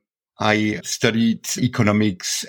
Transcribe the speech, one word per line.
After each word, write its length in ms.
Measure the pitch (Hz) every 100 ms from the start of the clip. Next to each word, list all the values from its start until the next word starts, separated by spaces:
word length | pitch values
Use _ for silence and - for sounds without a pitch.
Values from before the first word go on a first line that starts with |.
| _ _ _ -
I 400 | 107 107 107 104
studied 640 | - - 120 110 117 110 - -
economics 840 | 123 - 104 104 107 92 - -